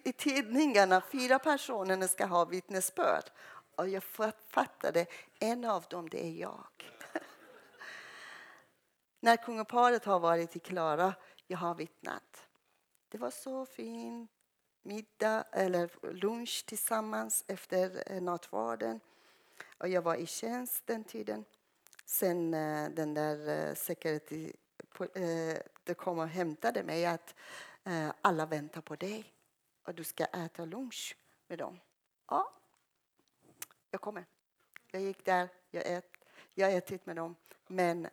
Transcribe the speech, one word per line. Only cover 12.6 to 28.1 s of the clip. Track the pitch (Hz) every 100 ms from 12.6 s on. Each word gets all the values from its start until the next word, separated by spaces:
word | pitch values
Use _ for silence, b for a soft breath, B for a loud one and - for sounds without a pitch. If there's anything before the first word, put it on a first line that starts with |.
| _ _ _ _ _
Det | 214
var | 247
så | - 269 262 262
fin | - 226 233 233 233 226 _ _ _ _ _
middag | - 208 214 - 214 220 220
eller | - 190 175 175 - -
lunch | 180 196 233 240 - -
tillsammans | 214 - 220 214 220 220 - -
efter, | 196 - 185 185 185 -
eh, | 190
nattvarden. | 180 175 - 196 233 226 226 226 _ B B B B B B B
Och | 180
jag | 180
var | 170 165
i | 165
tjänst | - 226 247 247 - -
den | 226
tiden. | 220 226 208 214 214 _ _ _ - - -
Sen, | - 190 175 165
eh, | 160 156 151 151
den | 160 151
där, | 151 151 147 151
eh, | 151 151
security, | 147 - 165 165 151 - 156 156 - _ _ -
po-, | - 185 190
eh, | 170 165 160 160 - -
det | -
kom | 170 - 170
och | 160
hämtade | 175 170 151 226 240
mig | - 160 170
att, | 165 - - B B B B
eh, | 190 165 156